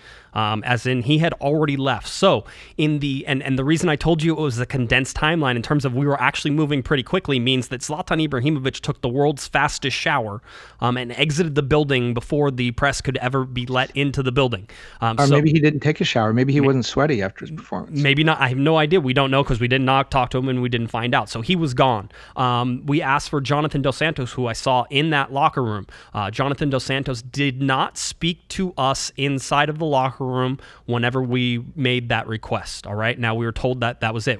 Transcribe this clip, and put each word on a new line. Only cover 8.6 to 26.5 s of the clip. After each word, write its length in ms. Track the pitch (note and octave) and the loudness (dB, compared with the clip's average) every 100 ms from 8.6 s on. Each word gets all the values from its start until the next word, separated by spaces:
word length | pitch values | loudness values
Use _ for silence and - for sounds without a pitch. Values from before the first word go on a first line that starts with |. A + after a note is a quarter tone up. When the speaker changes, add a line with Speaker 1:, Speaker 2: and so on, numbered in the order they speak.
| C3 - | -2 -4
Speaker 1:
took 220 | - - | -6 -4
the 80 | B2 | -2
world's 380 | C3 C#3+ C#3+ - | 0 0 0 -2
fastest 480 | C#3+ C#3+ - C3+ - | 0 0 -2 -4 -2
shower, 460 | E3 C#3+ G#2+ G#2 - - - - | 0 0 -2 -8 -14 -20 -20 -4
um, 180 | A#2+ B2 | -2 0
and 140 | A#2+ | -4
exited 420 | B2+ D#3 D3 E3 | 0 0 2 0
the 80 | C#3+ | 0
building 540 | C3+ D3+ D3 C3 A#2+ A#2 | 2 2 4 2 2 -2
before 340 | - D3 C#3+ | -2 0 0
the 220 | B2+ B2 | 0 -2
press 280 | A#2+ C#3+ - | 0 -2 -2
could 180 | - B2+ | -4 -2
ever 280 | B2 C3+ C3 | -2 -2 -2
be 220 | B2 B2 | -4 -2
let 280 | B2+ C3 C#3 | 0 0 0
into 280 | C#3+ C3+ | 0 0
the 80 | B2+ | 0
building. 360 | B2+ C3 G2+ G2+ - - - | 2 2 0 -8 -20 -18 -4
Um, 180 | A2+ A2+ | 0 4
Speaker 2:
Or 80 | C#3 | 6
Speaker 1:
so 80 | C#3+ | 6
Speaker 2:
maybe 160 | D3+ | 6
he 80 | D#3 | 6
didn't 220 | D3+ D3+ | 4 2
take 200 | D3 D3+ | 0 0
a 20 | |
shower. 300 | F#3 B2 A2 | 0 2 4
Maybe 180 | A#2 C3+ | 4 4
he 100 | C#3+ | 4
Speaker 1:
May- 40 | C#3 | 4
Speaker 2:
wasn't 200 | C3 A2+ | 4 2
sweaty 360 | C3+ D3+ A#2 | 2 2 2
after 240 | F#2+ - - | -2 -6 -14
his 60 | |
performance. 500 | - - F#2 - C#3+ | -14 -10 -10 -6 0
Speaker 1:
Maybe 220 | C#3+ C#3 | 2 4
not. 160 | D#3+ D#3 | 2 2
I 60 | C3 | 0
have 100 | B2+ | 2
no 200 | D3 D#3+ | 2 4
idea. 240 | D3+ F#3 | 4 2
We 120 | C3 | 2
don't 160 | C3 C3+ | 2 2
know 140 | C3+ | 2
'cause 160 | C#3 A#2 | 2 0
we 80 | A#2+ | 0
didn't 180 | C3 C3 | 2 2
knock, 240 | C3+ C3+ | 2 2
talk 220 | C3+ B2 | 0 0
to 80 | C3 | 0
him 100 | C3 | -2
and 140 | B2+ | 0
we 60 | B2 | 0
didn't 180 | A#2+ A#2 | -2 -2
find 260 | A#2 A#2+ | -4 0
out. 160 | C3 G#2 | 0 0
So 120 | A#2 | -4
he 140 | A2+ F3+ | 0 0
was 200 | D#3 B2 | 0 2
gone. 340 | C3 A2 G#2+ - - - | 2 2 -4 -16 -12 -2
Um, 480 | B2+ A#2+ B2+ B2 C#3+ | 0 0 -2 -4 -2
we 160 | D3 | 0
asked 260 | C#3+ C#3+ - | 2 0 0
for 100 | D3+ | -4
Jonathan 440 | B2+ D3 D3+ D3 | -2 0 0 -2
Dos 140 | C3+ - | -2 0
Santos, 340 | D#3 D#3 B2 | -2 -2 -6
who 160 | - A#2+ | -4 -4
I 60 | |
saw 320 | A2 C3+ B2+ A#2+ | -2 0 0 0
in 220 | C#3+ D#3+ | 0 2
that 200 | C#3+ C3+ | 0 0
locker 320 | C3+ D3+ D3 | 0 0 0
room. 220 | A#2 G#2 F#2+ - - | -2 -4 -8 -16 -10
Uh, 200 | G#2+ G2 | -6 -4
Jonathan 400 | A2 C3+ | -2 -2